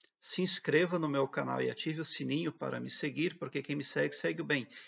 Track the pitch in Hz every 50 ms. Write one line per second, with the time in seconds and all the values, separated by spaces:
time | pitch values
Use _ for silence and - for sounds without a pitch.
0 | - - _ _ - - - - 185 185 - - - - 139 151 180 175 180 175
1 | 160 151 139 139 135 135 - 147 135 127 127 131 131 123 - - - 160 156 156
2 | 156 - - - - 131 135 156 170 160 - - 139 135 127 120 123 127 - -
3 | - 147 127 135 156 185 175 - 165 147 - 147 135 - 143 147 139 - - -
4 | 147 147 - - - 170 165 160 165 143 151 139 117 - - - -